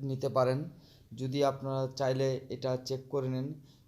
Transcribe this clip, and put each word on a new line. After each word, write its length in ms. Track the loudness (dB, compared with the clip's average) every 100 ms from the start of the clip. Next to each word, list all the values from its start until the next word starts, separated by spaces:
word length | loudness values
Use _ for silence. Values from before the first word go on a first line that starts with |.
নিতে 280 | -4 -2 2
পারেন। 400 | 4 4 4 -2 -10 -20 -20 -16 -6
যদি 280 | -2 2
আপনারা 440 | 2 2 -2 -2 -2 0
চাইলে 440 | 0 2 2 0 -4
এটা 280 | -4 -2 -2 -2
চেক 240 | -6 -2
করে 180 | -2 0
নিন। 260 | -2 -4 -8 -14 -20